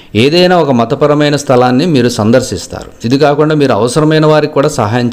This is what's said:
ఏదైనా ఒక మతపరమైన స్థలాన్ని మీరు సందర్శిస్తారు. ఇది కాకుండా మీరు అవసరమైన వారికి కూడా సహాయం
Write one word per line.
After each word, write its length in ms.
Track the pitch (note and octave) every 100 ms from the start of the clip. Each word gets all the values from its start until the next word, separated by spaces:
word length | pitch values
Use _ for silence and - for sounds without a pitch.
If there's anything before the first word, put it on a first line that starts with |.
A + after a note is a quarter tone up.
| - G#2
ఏదైనా 420 | C3 F3 F3+ F3+
ఒక 140 | C#3+
మతపరమైన 640 | B2 A#2 C3 D3 D3 D3 C#3+
స్థలాన్ని 500 | - B2 B2 B2+ F3+
మీరు 240 | C#3 A#2
సందర్శిస్తారు. 1000 | A#2 G#2+ B2+ - F2+ - F#2 F2 - A#2+
ఇది 100 | C3+
కాకుండా 380 | D3 C#3+ D#3 D#3
మీరు 160 | C#3
అవసరమైన 540 | G#2 A#2+ D#3 D#3 D#3 D#3
వారికి 280 | D#3 D3
కూడా 140 | D3 D3+
సహాయం 440 | D3+ G#2 B2 A#2+